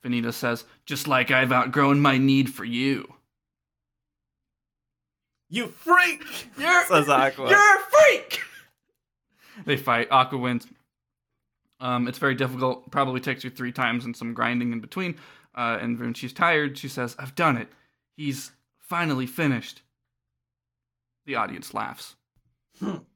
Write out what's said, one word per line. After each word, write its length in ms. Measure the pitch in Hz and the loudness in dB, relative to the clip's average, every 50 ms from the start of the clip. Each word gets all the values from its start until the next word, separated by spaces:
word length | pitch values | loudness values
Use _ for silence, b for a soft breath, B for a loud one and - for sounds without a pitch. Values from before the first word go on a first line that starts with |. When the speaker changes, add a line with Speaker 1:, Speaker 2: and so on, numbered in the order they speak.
| _ | _
Speaker 1:
Vanitas 300 | 127 123 120 117 117 113 | -4 -4 -2 -2 -4 -6
says, 300 | - - 120 117 117 - b b b b | -4 -4 -4 -4 -4 -8 b b b b
"Just 200 | - 147 139 - | -10 -8 -6 -2
like 240 | 151 139 127 123 - | 0 2 2 2 4
I've 220 | 135 131 131 123 131 | 4 2 4 4 2
outgrown 480 | 127 123 127 123 147 143 139 139 143 | 2 2 0 0 2 4 4 4 4
my 160 | 143 139 135 131 | 4 4 4 4
need 340 | 135 135 135 135 135 120 - | 4 4 4 4 2 0 -4
for 120 | - 98 | -10 -10
you." 420 | 113 117 120 131 135 139 110 - - - _ _ _ _ _ _ _ _ _ _ _ _ _ _ _ _ _ _ _ _ _ _ _ _ _ _ _ _ _ _ _ _ _ _ _ _ _ _ _ _ _ _ _ _ _ _ _ | -6 -4 -2 0 0 -2 -2 -6 -12 -20 _ _ _ _ _ _ _ _ _ _ _ _ _ _ _ _ _ _ _ _ _ _ _ _ _ _ _ _ _ _ _ _ _ _ _ _ _ _ _ _ _ _ _ _ _ _ _
Speaker 2:
"You 200 | 165 233 240 185 | -6 -6 -6 -6
freak!" 800 | - - - 311 349 359 359 349 311 302 - - - - - 240 - - | -10 -12 0 4 4 6 6 4 0 -6 -10 -14 -14 -14 -14 -14 -10 -4
Speaker 1:
You're, 260 | 277 330 359 349 349 | 0 4 4 4 4
Speaker 2:
says 220 | - 190 156 147 143 | 4 4 2 4 4
Aqua. 420 | 143 131 135 139 135 - 131 - | 4 4 4 2 0 -2 2 4
Speaker 1:
"You're 260 | 392 - 392 427 392 | 6 8 8 8 6
a 40 | 381 - - | 4 2 4
freak!" 500 | - 587 622 571 415 - - - - - - - - - - _ _ _ _ _ _ _ _ _ _ _ _ _ B B B B B 220 B | 8 8 8 8 6 4 -2 -6 -8 -8 -8 -10 -16 -20 -20 _ _ _ _ _ _ _ _ _ _ _ _ _ B B B B B -16 B
They 100 | 151 147 | -4 -4
fight. 320 | - 139 131 120 117 117 - | -2 0 0 0 0 2 2
Aqua 280 | 135 131 131 131 139 131 | 4 2 4 2 -2 -4
wins. 280 | 123 127 123 120 - - - _ _ _ _ _ _ _ _ _ _ _ _ _ _ _ _ _ _ _ _ _ | -4 -2 -4 -4 -6 -10 -20 _ _ _ _ _ _ _ _ _ _ _ _ _ _ _ _ _ _ _ _ _
Um, 280 | 131 127 123 123 123 120 | -6 -4 -2 -2 -2 -4
it's 100 | 127 - | -4 -2
very 160 | - 139 131 | 0 0 0
difficult. 560 | 123 135 127 127 131 127 127 127 - _ - | 0 -2 -4 -2 -2 -2 -2 -2 -4 _ -6
Probably 300 | - - 139 131 127 127 | -2 -2 -2 0 -2 -4
takes 220 | 127 143 131 131 - | -4 -6 -6 -6 -8
her 80 | 131 | -14
three 220 | - - 127 123 123 | -12 -10 -10 -10 -6
times 320 | - 131 117 117 120 120 | -2 -2 -2 -2 -2 -6
and 120 | 120 117 | -8 -12
some 180 | - 120 117 117 | -10 -10 -10 -6
grinding 380 | 117 120 117 120 123 120 120 117 | -4 -2 -2 -2 -2 -4 -4 -6
in 80 | 117 | -6
between. 360 | 107 - - 185 190 175 165 b b b b b b b b | -10 -10 -8 -6 -6 -6 -8 b b b b b b b b
Uh, 240 | - 120 117 117 107 | -6 -4 -4 -4 -4
and 180 | - 120 117 117 | -4 -6 -6 -6
when 140 | 120 120 117 | -6 -8 -8
she's 180 | - - 123 - | -8 -10 -12 -6
tired, 440 | - 175 170 170 156 147 143 135 139 | -2 0 0 2 0 0 -2 -6 -8
she 100 | - 131 | -12 -12
says, 260 | - - 123 120 - - | -8 -6 -8 -8 -8 -12
"I've 160 | 135 131 - | -14 -12 -4
done 220 | - 175 160 135 | 0 0 0 0
it. 120 | 117 110 - _ _ _ _ _ _ _ _ _ | 0 -4 -12 _ _ _ _ _ _ _ _ _
He's 360 | - 151 143 135 139 - - _ _ _ _ _ _ | -10 -6 -6 -6 -6 -10 -16 _ _ _ _ _ _
finally 460 | _ - 180 170 175 160 143 131 131 | _ -8 -6 -4 -2 -2 -2 -2 -2
finished." 560 | 123 - - 165 147 131 117 - - - - _ _ _ _ _ _ _ _ _ _ _ _ _ _ _ _ _ _ _ _ _ _ _ _ _ _ _ _ _ | -6 -4 -2 -2 -2 -2 -2 -6 -12 -20 -20 _ _ _ _ _ _ _ _ _ _ _ _ _ _ _ _ _ _ _ _ _ _ _ _ _ _ _ _ _
The 100 | 151 135 | -8 -4
audience 360 | 120 107 92 - - - - - | -4 -4 -4 -6 -12 -14 -10 -8
laughs. 440 | 107 107 - - - - - - _ _ _ _ _ _ _ _ _ _ _ _ _ | -8 -8 -8 -10 -14 -18 -20 -20 _ _ _ _ _ _ _ _ _ _ _ _ _
Speaker 2:
Hmm. 160 | - 202 185 - - _ _ | -8 -8 -8 -8 -12 _ _